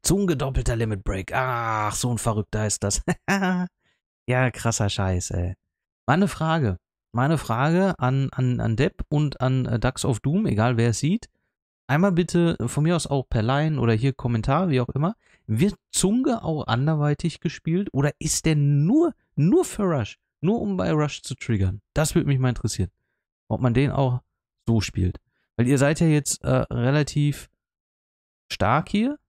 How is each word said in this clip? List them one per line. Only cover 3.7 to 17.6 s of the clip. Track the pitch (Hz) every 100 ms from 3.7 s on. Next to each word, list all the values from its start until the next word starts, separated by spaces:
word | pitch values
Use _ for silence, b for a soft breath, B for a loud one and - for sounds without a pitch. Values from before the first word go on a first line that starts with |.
| _ _ _ _ _ -
Ja, | 127 127
krasser | - - - 104
Scheiß, | - 95 90 -
ey. | 92 87 92 _ _ _ _ -
Meine | 156 196
Frage. | - 160 165 120 90 _ _ _ 117
Meine | 135 160
Frage | - 113 143 175 190 -
an, | 127 135 135
an, | - 127 120
an | 113 107
Depp | 156 - -
und | 147 147 -
an, | 127 131 120
äh, | 117
Ducks | 131 - 185
of | 113
Doom, | 135 175 208
egal | 107 117 117
wer | 117
es | 110
sieht. | 147 214 - _ _ _ _ _ -
Einmal | 143 196
bitte | 175 175 175 170 - 113
von | -
mir | 156 175
aus | -
auch | 139 -
per | 120
Line | 110 139 156 147
oder | 117
hier | 110 135
Kommentar, | 127 120 117 110 147 185
wie | 127
auch | 120
immer. | 131 165 - b b -
Wird | 107 196 - _
Zunge | - 185 233 262 240
auch | - 156 -
anderweitig | 117 147 156 147 147 165 -
gespielt | 165 -